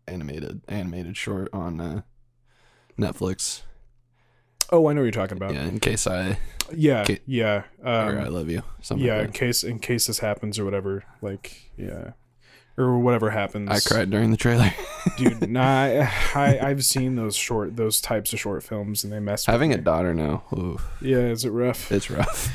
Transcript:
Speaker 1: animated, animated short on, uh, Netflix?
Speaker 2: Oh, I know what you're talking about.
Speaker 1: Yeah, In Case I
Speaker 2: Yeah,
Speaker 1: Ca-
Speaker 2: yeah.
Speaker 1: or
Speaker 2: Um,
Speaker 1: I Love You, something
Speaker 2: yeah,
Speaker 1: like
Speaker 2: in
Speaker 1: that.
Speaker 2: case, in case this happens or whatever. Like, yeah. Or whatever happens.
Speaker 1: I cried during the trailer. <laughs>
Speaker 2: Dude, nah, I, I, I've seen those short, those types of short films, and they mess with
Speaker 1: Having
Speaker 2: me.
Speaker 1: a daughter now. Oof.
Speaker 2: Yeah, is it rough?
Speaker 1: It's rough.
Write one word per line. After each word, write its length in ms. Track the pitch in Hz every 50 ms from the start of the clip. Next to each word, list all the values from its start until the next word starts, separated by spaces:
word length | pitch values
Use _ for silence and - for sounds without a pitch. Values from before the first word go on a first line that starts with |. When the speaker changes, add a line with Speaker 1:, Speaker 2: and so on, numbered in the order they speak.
| _
Speaker 1:
animated, 560 | - 92 90 76 73 71 80 - - - 95 - -
animated 480 | 101 104 92 90 85 90 90 82 95
short 320 | - - - 101 92 95 - -
on, 280 | 98 85 85 82 80
uh, 220 | 85 85 80 104 - - _ - _ _ _ _ _ _ _ _ _ _ _ _ _ _ _ -
Netflix? 640 | 104 - - - - 92 95 - - - - - - - - - - - _ _ _ _ _ _ _ _ _ _ _ _ _ - - -
Speaker 2:
Oh, 160 | 175 165 160 151
I 40 | 147
know 80 | 147
what 40 | 135
you're 80 | 117 104
talking 240 | 107 95 98 98
about. 180 | 92 95 98 73
Speaker 1:
Yeah, 100 | 67 69
In 160 | 87 98 107
Case 260 | - - - - -
I 320 | - 92 90 95 92 95 - - - - - - - 165
Speaker 2:
Yeah, 300 | 165 147 147 135 110 101
Speaker 1:
Ca- 160 | - - - -
Speaker 2:
yeah. 360 | 135 131 120 110 107 104 101 - - - - -
Speaker 1:
or 60 | 127
Speaker 2:
Um, 300 | 117 113 110 107 69 64
Speaker 1:
I 100 | 67 69
Love 220 | 82 87 78 80
You, 120 | 82 117 - - - - -
something 240 | - - 139 131
Speaker 2:
yeah, 100 | 120 113
Speaker 1:
like 40 | 107 107
Speaker 2:
in 40 | 107 -
Speaker 1:
that. 60 | -
Speaker 2:
case, 260 | 131 120 120 - -
in 140 | - 117 110
case 280 | - - 123 113 -
this 120 | - 110 -
happens 380 | - 107 104 - - 107 98 107
or 60 | 101
whatever. 400 | 98 101 98 95 98 98 98 - - - - -
Like, 480 | 101 98 98 - - - - - - -
yeah. 360 | - 95 95 - - - - - - _ _ _ _ _ _ - - _ _ _
Or 200 | - 131 127 123 123
whatever 300 | 120 123 120 113 110 107
happens. 400 | 107 107 101 95 - 107 104 98
Speaker 1:
I 100 | 107 104
cried 280 | - - - 113 95 92
during 200 | 107 104 113 113
the 60 | 110
trailer. 340 | - - 120 120 117 113 98 - - - - -
<laughs> 220 | - - - -
Speaker 2:
Dude, 320 | - 131 117 113 113 - 101
nah, 120 | 117 127 127 135 135 131 135
I, 260 | 139 113 143 143 117 - - - - -
I, 240 | 143 143 143 139 - - 139
I've 160 | 143 139 127
seen 320 | - - 135 127 131 131
those 180 | 120 113 107 101
short, 420 | - - - 160 151 104 - 110
those 240 | 117 113 110 107 -
types 320 | - - 117 107 101 - -
of 60 | 107
short 240 | - 104 98 - -
films, 400 | - 110 104 101 101 104 - -
and 100 | 101 104
they 60 | 107
mess 280 | 104 104 104 104 - -
with 40 | 113
Speaker 1:
Having 180 | 120 151 160
Speaker 2:
me. 60 | 123
Speaker 1:
a 20 | 85
daughter 360 | 76 85 80 82 92 90 82
now. 300 | 82 78 76 76 - - - -
Oof. 300 | 95 87 90 82 - - - - -
Speaker 2:
Yeah, 160 | - 131 131 123 123 120
is 140 | 117 113 123
it 60 | 120
rough? 400 | 104 120 123 123 117 - - -
Speaker 1:
It's 180 | - 98 - -
rough. 440 | - 76 98 - - - - - -